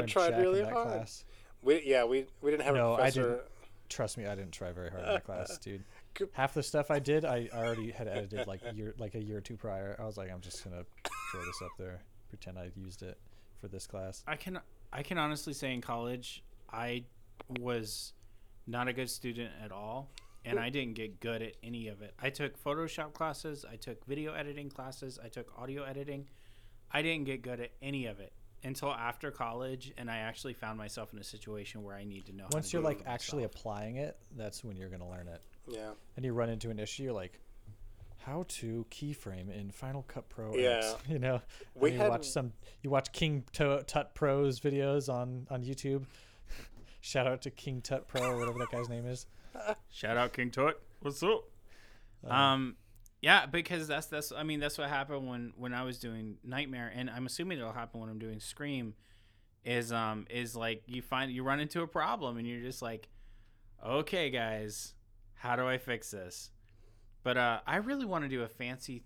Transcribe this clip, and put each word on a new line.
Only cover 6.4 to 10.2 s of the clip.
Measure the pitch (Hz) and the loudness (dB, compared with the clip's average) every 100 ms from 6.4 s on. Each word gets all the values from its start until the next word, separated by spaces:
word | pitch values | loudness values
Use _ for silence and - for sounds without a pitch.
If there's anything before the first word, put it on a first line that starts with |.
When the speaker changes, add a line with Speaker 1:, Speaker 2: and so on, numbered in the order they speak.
| 135 156 | 2 2
Speaker 1:
the | |
stuff | - 151 143 | 2 2 4
I | 147 | 4
did, | 135 151 131 | 6 4 4
I | 123 117 | 2 0
already | 117 117 113 110 | 0 0 0 -2
had | - 110 | -4 -2
edited, | 104 101 107 104 | -2 -2 -2 -4
like, | 95 120 | -4 -6
Speaker 2:
<laughs> | 110 | -6
Speaker 1:
year, | 107 - | -6 -4
like, | 107 113 | -6 -4
a | |
year | 107 104 | -4 -6
or | |
two | - 113 | -6 -6
prior. | 113 98 98 104 | -4 -4 -4 -4
I | 110 | -6
was | |
like, | 101 | -6